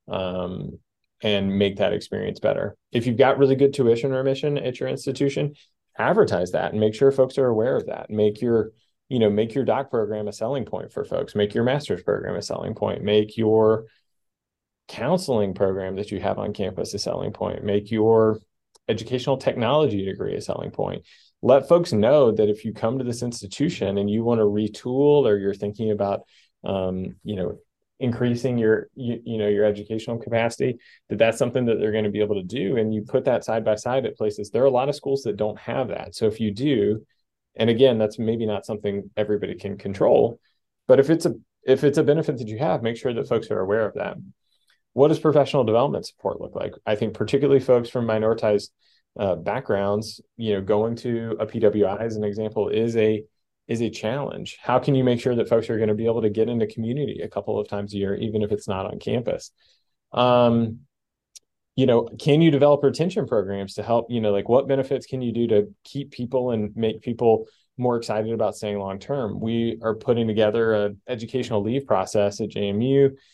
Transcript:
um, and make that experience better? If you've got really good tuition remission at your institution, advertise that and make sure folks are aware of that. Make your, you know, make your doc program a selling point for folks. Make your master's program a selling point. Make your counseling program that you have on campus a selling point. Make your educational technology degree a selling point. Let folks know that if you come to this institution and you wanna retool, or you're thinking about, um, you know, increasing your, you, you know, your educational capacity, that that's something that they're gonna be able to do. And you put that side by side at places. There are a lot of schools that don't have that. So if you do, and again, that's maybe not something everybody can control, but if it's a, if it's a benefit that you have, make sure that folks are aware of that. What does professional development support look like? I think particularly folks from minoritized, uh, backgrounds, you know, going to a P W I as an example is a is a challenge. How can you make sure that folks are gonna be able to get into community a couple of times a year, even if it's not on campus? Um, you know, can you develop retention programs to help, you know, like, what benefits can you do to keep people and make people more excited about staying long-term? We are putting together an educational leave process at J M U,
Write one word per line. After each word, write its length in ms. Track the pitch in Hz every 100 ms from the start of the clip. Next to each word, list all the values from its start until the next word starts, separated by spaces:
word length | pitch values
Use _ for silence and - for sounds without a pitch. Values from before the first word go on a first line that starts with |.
| -
um, 720 | 95 92 92 90 95 98 90 _ _ _ _
and 360 | 110 202 - 98
make 200 | 196 190
that 160 | 98
experience 460 | 98 - 98 98 -
better? 360 | 107 101 104 - _
If 160 | 120 123
you've 100 | 110
got 200 | 127 135
really 180 | 135 131
good 180 | 139
tuition 380 | 139 117 117 135
remission 460 | 131 135 135 151 143
at 240 | 127 127
your 80 | 131
institution, 680 | 135 - 127 139 147 147 147 _ _ _ -
advertise 540 | 117 196 185 90 90
that 200 | 87 90
and 80 | 107
make 140 | 107
sure 160 | 107 135
folks 280 | 135 131 -
are 100 | 131
aware 300 | 107 117 139
of 100 | -
that. 220 | - -
Make 320 | 107 107 104
your, 320 | 123 113 107 - _ _ -
you 100 | 127
know, 120 | 107
make 260 | 104 117 139
your 80 |
doc 260 | 117 113 139
program 380 | 120 104 107 104
a 60 |
selling 320 | 98 110 139 -
point 260 | 92 -
for 140 | - 85
folks. 280 | 87 87
Make 220 | - 104 117
your 80 |
master's 400 | 120 143 - 90
program 320 | - 101 98 95
a 60 |
selling 340 | - - 92 -
point. 260 | 104 -
Make 360 | 95 107 107 -
your 480 | 107 110 110 110 - _ _ _ _ _ _ _ _ _ -
counseling 680 | - 123 180 - 117 101 92
program 400 | 98 95 95 95
that 160 | 104
you 80 | 98
have 180 | 98 101
on 160 | 101
campus 400 | 101 95 - -
a 60 | -
selling 320 | - 90 101
point. 320 | - 98 -
Make 260 | 104 101 104
your 500 | 110 110 113 110 107 _ _ _ _ -
educational 500 | 110 - 127 147 131
technology 680 | - 113 113 147 143 104 95
degree 300 | 92 101 90
a 60 |
selling 280 | - 50 50
point. 360 | - 50 50 - _ _ _
Let 260 | 113 135 -
folks 260 | 175 170
know 400 | 107 107 147 123
that 160 | 107 104
if 160 | 104 110
you 80 |
come 260 | 104 113 131
to 60 | 123
this 180 | 117
institution 720 | 123 120 101 - 151 - 107 98
and 120 | 101
you 140 | 107
wanna 200 | 113 117
retool, 840 | 104 104 107 - 123 127 147 147 123
or 120 | 101
you're 180 | 98 98
thinking 360 | 104 104 110
about, 300 | 104 101 98 - _ _ _
um, 520 | - 95 92 92 92 -
you 120 | - 98
know, 200 | 90 - _ _ _ -
increasing 560 | 123 117 123 120 131 120
your, 320 | 110 110 -
you, 280 | - 120 113
you 140 | - 110
know, 100 | 104
your 160 | 101
educational 540 | 107 101 104 110 117 117
capacity, 600 | 110 113 117 - 131 123 _ _ -
that 100 | 104
that's 200 | 113 113
something 280 | 123 127 120
that 140 | 110
they're 140 | 110
gonna 160 | 107 104
be 100 | 104
able 160 | 104 104
to 80 |
do. 320 | 90 120 190 123
And 180 | 107
you 100 | 110
put 220 | 104 131 131
that 200 | 120 -
side 180 | 113
by 120 | 110 107
side 300 | 120 131 113
at 120 | -
places. 320 | 107 104 101
There 120 | 113
are 60 | 135
a 40 |
lot 180 | 123 139
of 60 | 143
schools 280 | - 135
that 140 | 117 101
don't 200 | 107 107
have 280 | - 127 117
that. 260 | - -
So 140 | - 110
if 120 | 110
you 120 | 110
do, 540 | 101 143 123 104 110 - _ _ _ _ -
and 140 | 113
again, 280 | 113 131 113
that's 220 | 107 113
maybe 260 | 113 113 110
not 200 | 101 -
something 440 | 107 104 101 101 -
everybody 400 | 104 104 98 -
can 220 | 98 -
control, 600 | - 98 - - 117 - _ _ _ _ -
but 120 | 127
if 100 | 135
it's 160 | 160 165
a, 100 | 113 _ _ -
if 200 | 131 147
it's 120 | 147
a 60 |
benefit 340 | 156 156 156 127
that 120 | 110
you 80 | 110
have, 260 | 160 156
make 140 | 113 117
sure 160 | 127
that 160 | 113 113
folks 200 | 117 -
are 120 | 104
aware 260 | 95 110 104
of 80 | -
that. 220 | 95 - - - _ _ _ _ _
What 160 | 117 147
does 120 | 156
professional 440 | 156 147 131 147
development 420 | 110 110 143 - -
support 360 | - - -
look 140 | - -
like? 180 | 92 - -
I 100 | 107
think 180 | 110
particularly 480 | - 104 139 139 139
folks 260 | 131 123 117
from 180 | 127 117
minoritized, 640 | 110 107 113 110 104 - _ _ _ _ -
uh, 180 | 101 82
backgrounds, 840 | 80 117 139 101 101 104 107 - _ -
you 180 | 110
know, 80 | 101
going 360 | 95 104 113 117
to 400 | 123 117 113 -
a 60 | 107
P 140 | 151
W 260 | 110 107 95
I 180 | 98
as 140 | 117 107
an 80 | 104
example 420 | 101 110 110 101
is 300 | 107 117 113
a 260 | 110 107 - _ _ _ -
is 140 | 117
a 80 | 117
challenge. 680 | 110 110 135 - - - -
How 180 | - 127
can 160 | 139 135
you 80 |
make 160 | 127 120
sure 160 | 127 117
that 140 | 101
folks 200 | 113 110
are 100 | 110
gonna 160 | 107 107
be 100 | 113
able 160 | 117
to 80 | 110
get 200 | 101 113
into 180 | 120 107
community 540 | - 113 135 123 104
a 60 | 101
couple 320 | - 107 107
of 80 | 104
times 260 | 101 101
a 40 | 101
year, 180 | 98 101
even 280 | 113 110
if 80 | 104
it's 160 | 104 -
not 180 | 95 95
on 140 | 101
campus? 520 | 117 117 123 - - _ _ _ _ _ _
Um, 680 | 120 123 123 120 117 113 107 _ _ _ _ _ - _ _ _ -
you 100 | 127
know, 220 | 117 - -
can 220 | - 147
you 100 | 165
develop 320 | 143 147 143
retention 440 | 139 131 175 202 135
programs 460 | 113 95 98 98
to 100 | -
help, 260 | 110 117 117
you 120 | 120
know, 100 | 110
like, 160 | 101 101
what 200 | 123 135
benefits 380 | 139 131 135 -
can 160 | 127
you 120 | 123
do 140 | 117 117
to 260 | 104 104 -
keep 280 | - 139 143
people 400 | - 120 127 123
and 240 | 113 104 104
make 260 | 110 107
people 460 | - 113 120 151 - _ _ -
more 200 | 123 120
excited 340 | 117 107 110
about 240 | 113 107 -
staying 240 | 107 101
long-term? 580 | 95 98 - 143 110 98
We 380 | 110 117 117 113
are 140 | 113 107
putting 320 | - 117 113
together 460 | 107 107 117 113
an 280 | 107 104 98 -
educational 520 | 123 113 131 117 110
leave 240 | 104 135 135
process 540 | 98 95 107 101 101
at 100 | 107
J 200 | 104 101
M 100 | 101
U, 380 | 127 139 139 135 _